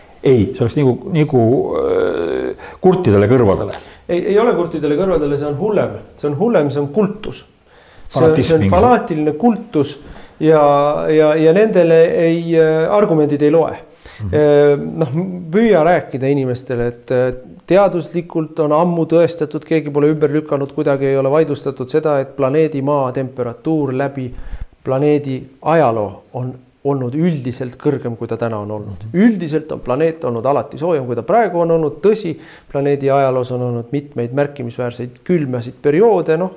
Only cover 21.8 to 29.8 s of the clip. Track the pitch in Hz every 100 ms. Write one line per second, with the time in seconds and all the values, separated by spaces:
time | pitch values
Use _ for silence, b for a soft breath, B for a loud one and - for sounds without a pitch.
21.8 | 123 156 156 139 135 147 131 151 156 139
22.8 | 135 147 127 135 127 123 120 117 160 160
23.8 | 139 127 139 135 127 B B B B _
24.8 | - 131 147 147 135 131 - - 151 165
25.8 | 131 113 98 92 - 127 127 127 _ _
26.8 | 139 139 123 147 180 147 123 117 123 -
27.8 | 147 127 120 113 117 117 117 107 104 107
28.8 | 101 98 110 170 233 202 160 151 151 135